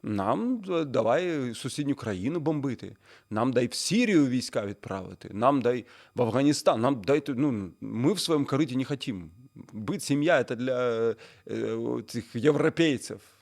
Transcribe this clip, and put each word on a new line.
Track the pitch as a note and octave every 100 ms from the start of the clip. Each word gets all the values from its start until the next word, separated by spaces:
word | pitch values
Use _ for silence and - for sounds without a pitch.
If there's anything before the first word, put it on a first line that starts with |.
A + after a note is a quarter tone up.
Нам, | - G#2 G2 D3 A#3 B3 F#3+
е, | E3+
давай | D3+ B2 A2 C#3 F3+ D#3 B2
сусідню | A2+ C3+ - C#3+
країну | C3+ A2+ F#2+ G#2+ E3+
бомбити. | D3 D#3 C3+ A#2 G2 G#2+ _ - _
Нам | G#2+ B2
дай | B2 B2
в |
Сирію | - - G#3 A#3+ F3+ C3+
війська | B2 - B2 G#2
відправити. | G2+ - F#2+ F#2 F#2 -
Нам | G2+ A#2+ C#3+
дай | A#2+ B2 - - -
в | -
Афганістан. | A#2+ A#2 C#3+ C#3+ - B2+
Нам | A#2+ C3+
дайте, | F#2 D3 D3 B2
ну, | D3 A2+ F#2 D#2+
ми | A2 G#2+ C3+
в | F#3+
своєму | - D#3 C#3
кориті | C3+ D3+ B2+
не |
хотім. | C3 D3 - G2 D#2+ F#2 C3 - -
Бит, | G#2+ G#2 E3+
сім'я — | - C#3+ D3+ D#3
це | A#2+ A#2
для, | B2+ B2+ B2 A2+ A#2
е, | G#2+ - - -
е, | A2+ A2 A2+ A#2 A#2+ A2
цих | A#2+ - A#2+
європейців | C3+ C#3+ D#3 - E3 B2+ - G#2+ - _